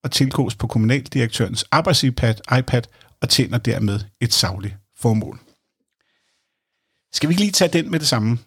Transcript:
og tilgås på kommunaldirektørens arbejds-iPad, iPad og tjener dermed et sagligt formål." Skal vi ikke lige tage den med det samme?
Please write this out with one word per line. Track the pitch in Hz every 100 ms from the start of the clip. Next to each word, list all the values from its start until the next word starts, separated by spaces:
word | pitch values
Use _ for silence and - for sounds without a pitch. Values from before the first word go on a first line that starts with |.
og | 131
tilgås | - 131 - 123
på | - 117
kommunaldirektørens | 117 110 135 - 135 117 - 107 113 -
arbejds-iPad, | 147 180 151 131 123 117 110 - 127
iPad | 127 123 - _ - _
og | -
tjener | - 120 117
dermed | 117 - 107 101 101 _
et | 123
sagligt | - 92 92 101 95 _ _
formål." | 120 110 76 - _ _ _ _ _ _ _ _ _ _ _ _ _ _ _ _ _
Skal | - 147
vi |
ikke | 175
lige | 202
tage | 202 175 170
den | 160
med | 165
det | 147
samme? | 120 107 120